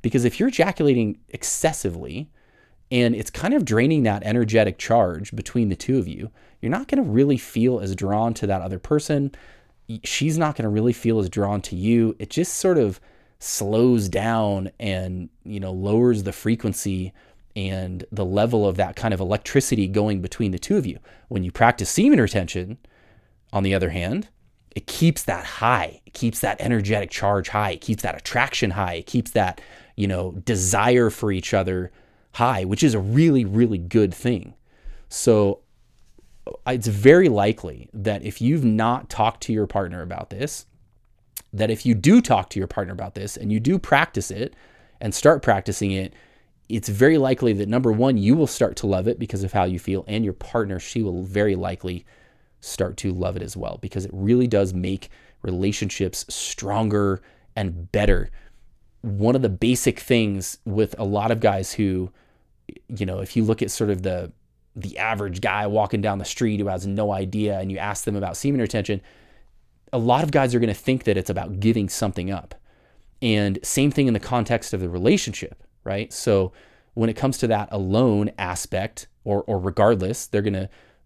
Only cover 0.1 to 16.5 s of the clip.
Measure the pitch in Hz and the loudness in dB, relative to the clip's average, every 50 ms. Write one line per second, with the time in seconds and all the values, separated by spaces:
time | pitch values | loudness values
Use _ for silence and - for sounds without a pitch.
0.1 | - 131 120 120 - - 214 262 240 - 160 - 180 - 156 143 131 120 113 107 | 2 4 4 2 2 2 0 0 2 2 2 2 2 2 2 4 4 4 2 0
1.1 | - - - _ - - - - - - - 160 147 - - 95 85 85 - 62 | -2 -6 -12 _ -12 -8 -6 -6 -4 0 0 0 -2 0 -4 -4 -4 -6 -10 -10
2.1 | 76 110 151 - _ _ _ _ _ _ _ _ _ _ _ _ 131 123 120 117 | -10 -10 -12 -12 _ _ _ _ _ _ _ _ _ _ _ _ 2 2 4 4
3.1 | 117 104 110 - - - 156 202 277 294 175 120 107 110 120 147 160 151 123 110 | 2 0 -4 -6 -6 -4 -2 2 2 2 2 2 2 4 4 4 4 4 4 2
4.1 | 101 104 98 104 110 123 117 107 110 113 110 98 87 - - - 113 120 104 90 | 2 0 -2 0 0 2 2 4 4 4 4 4 2 -4 0 2 4 4 4 4
5.1 | 85 78 101 - - 107 - - - 123 113 101 92 - - - 131 131 92 85 | 0 -4 -8 -10 -10 -10 -10 -4 -2 0 0 0 0 -2 -2 0 0 0 0 -2
6.1 | 69 - - 110 - - - - _ _ - 110 151 220 277 - 285 277 240 147 | -6 -10 -12 -14 -14 -18 -20 -20 _ _ -4 -4 -4 -4 -2 0 0 0 2 2
7.1 | 104 123 139 143 139 113 - - - 117 117 123 127 110 98 95 95 - 98 98 | 4 4 4 4 4 0 -2 -6 -2 0 2 2 2 0 -2 -4 -4 -4 -2 0
8.1 | 101 107 113 117 113 - - 101 98 92 90 92 98 92 - - 151 151 147 - | 0 0 0 0 -2 -2 -2 -2 -2 -2 -2 -6 -8 -8 -2 0 0 0 0 0
9.1 | 151 143 139 139 - - - - - - _ _ _ _ _ - 113 107 - - | 0 0 0 -4 -6 -12 -20 -20 -20 -20 _ _ _ _ _ -12 -12 -10 -8 -6
10.1 | - - 143 156 156 160 165 151 139 - 117 107 104 107 110 123 117 - - 117 | -4 -2 0 0 0 0 0 0 0 -2 -2 0 0 2 2 2 0 2 0 0
11.1 | 113 110 98 90 - 104 101 98 104 98 - - 98 90 95 110 117 117 113 110 | 2 2 0 0 0 -2 -2 0 -2 -4 -4 -6 -6 -2 0 2 4 4 4 2
12.1 | 110 - 107 - - 160 175 - - - - 190 180 156 117 101 95 - - - | 0 -4 -8 -6 -4 -4 -2 -2 -4 0 2 2 4 4 4 2 0 -4 -12 -20
13.1 | _ _ _ _ _ _ - - - - 104 98 107 113 120 127 123 113 101 92 | _ _ _ _ _ _ -10 -8 -6 -6 -4 0 2 4 4 6 4 4 2 0
14.1 | 82 98 104 113 113 113 110 104 101 95 95 98 - - 117 101 95 92 92 92 | -2 -2 -2 0 0 0 0 0 -2 -4 -6 -8 -10 -8 -6 -4 -4 -4 -4 -6
15.1 | 90 92 87 - - _ _ - 104 98 98 92 92 92 98 101 107 113 123 123 | -6 -8 -10 -12 -16 _ _ -12 -10 -8 -8 -6 -6 -4 -2 0 2 4 4 4
16.1 | 117 104 95 98 95 - - 107 | 2 2 -2 -6 -8 -4 -2 -2